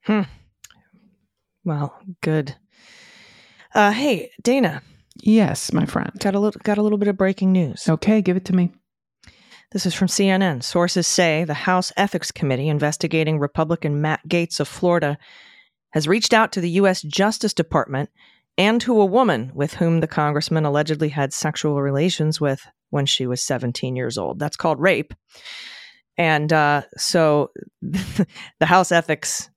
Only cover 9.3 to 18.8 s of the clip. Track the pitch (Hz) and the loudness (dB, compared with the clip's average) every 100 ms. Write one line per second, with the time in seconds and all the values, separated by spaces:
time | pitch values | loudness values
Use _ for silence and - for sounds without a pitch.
9.3 | _ _ - _ 196 180 - 185 - 196 | _ _ -20 _ -4 -4 0 0 2 2
10.3 | 190 190 131 - 175 175 180 170 - 170 | 2 2 -2 -2 0 0 0 0 2 2
11.3 | 156 165 147 - 185 185 - 196 170 - | 0 -2 -4 0 0 0 -2 -2 -2 -8
12.3 | - 143 127 151 147 147 151 160 160 156 | -4 -2 0 0 0 0 -2 -2 0 0
13.3 | 156 143 - 160 165 156 147 156 156 160 | 0 -2 -2 -2 -2 -2 -2 -2 -4 -2
14.3 | 175 170 - 143 - 180 175 151 147 - | -2 -2 -4 -6 -2 0 2 0 -4 -10
15.3 | - - - _ _ _ 156 151 214 - | -20 -20 -20 _ _ _ -4 0 0 4
16.3 | 226 220 - 175 175 196 185 151 147 202 | 4 2 0 -2 2 2 2 -4 0 0
17.3 | 220 208 - 160 151 - 135 147 _ _ | 0 -4 -2 0 -2 -2 -4 -6 _ _
18.3 | _ _ - 196 233 | _ _ 0 2 2